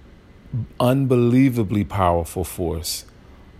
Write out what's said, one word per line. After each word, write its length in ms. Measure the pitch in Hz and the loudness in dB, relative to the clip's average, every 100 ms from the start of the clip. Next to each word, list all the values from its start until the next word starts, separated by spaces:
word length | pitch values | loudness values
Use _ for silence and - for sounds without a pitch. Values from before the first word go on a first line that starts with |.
| - - - - - 123 110 - | -20 -20 -20 -20 -10 -8 -6 -2
unbelievably 1040 | 123 135 135 127 120 127 135 120 98 104 | 2 2 2 2 4 4 4 2 -2 -2
powerful 600 | 95 101 92 85 82 - | -2 0 2 0 -2 -8
force 600 | 87 - 85 82 82 - - - - - - - | -8 -6 -6 -6 -8 -10 -12 -20 -20 -20 -20 -10